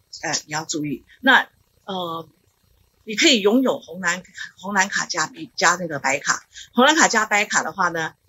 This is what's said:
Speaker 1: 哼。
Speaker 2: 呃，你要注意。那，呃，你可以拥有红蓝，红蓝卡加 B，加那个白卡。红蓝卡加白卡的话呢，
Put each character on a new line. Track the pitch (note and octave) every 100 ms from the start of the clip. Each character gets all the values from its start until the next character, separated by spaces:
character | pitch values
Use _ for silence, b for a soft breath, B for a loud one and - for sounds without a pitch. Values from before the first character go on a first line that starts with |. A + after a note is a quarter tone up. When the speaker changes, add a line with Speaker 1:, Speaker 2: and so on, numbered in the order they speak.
| _ -
Speaker 1:
哼。 | E3
Speaker 2:
呃， | - -
你 |
要 | D3+
注 | D#3+ D#3+ D3+
意。 | - _ b
那， | C4+ A3+ - _ _ _
呃， | - F#3 F3 E3 - _ _ _ _ _ _ _
你 | - A3
可 | D#4
以 | A#3+
拥 | G3 A#3+
有 | B3+ C#3
红 | - F3
蓝， | F3+ F3+ - - B -
红 | F#3+
蓝 | G#3 G3
卡 | F#3+ -
加 | F3 D#3
B， | - D#3 -
加 | F3 F3+
那 | E3+
个 | C#3+
白 | C3+ C#3+
卡。 | - - - B B
红 | - C4+
蓝 | D#4
卡 | F#3+
加 | A3+ G#3+
白 | G#3
卡 | G#3 D#3
的 | C#3+
话 | E3 F3
呢， | E3 D#3+ -